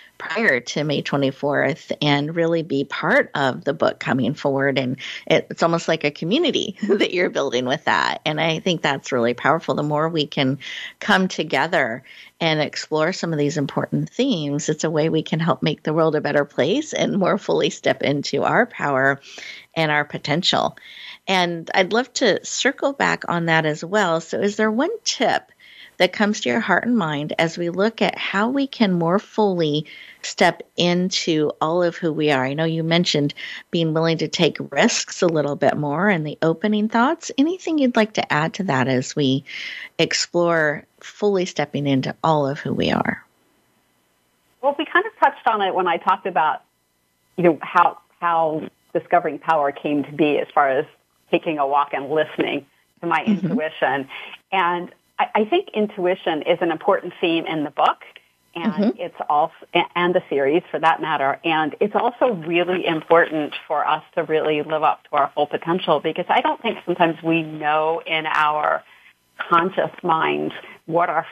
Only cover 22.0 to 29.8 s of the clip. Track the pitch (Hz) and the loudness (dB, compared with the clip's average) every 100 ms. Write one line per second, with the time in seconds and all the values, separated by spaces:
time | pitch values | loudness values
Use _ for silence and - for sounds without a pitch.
22 | 262 - 240 170 - - 247 285 285 277 | -2 0 2 2 -2 -2 -2 0 -4 0
23 | 180 165 - 170 165 160 156 151 165 214 | 0 0 -2 -2 2 2 2 -2 -2 0
24 | 185 165 - - 202 208 214 220 320 440 | 2 0 -2 -2 -2 0 0 0 -2 -2
25 | - - 220 - - _ - - - - | -6 -2 0 0 -4 _ -20 -20 -20 0
26 | 180 - 208 214 247 240 214 180 - 240 | 0 2 0 0 -2 -2 2 0 2 0
27 | 160 147 151 - 165 170 170 180 214 226 | 0 -2 -4 0 -2 0 -4 0 -2 2
28 | 202 - - 196 220 277 269 - 208 175 | -2 0 -4 0 0 0 -2 0 2 4
29 | 165 190 - - 208 180 160 147 | 2 2 0 0 0 2 0 0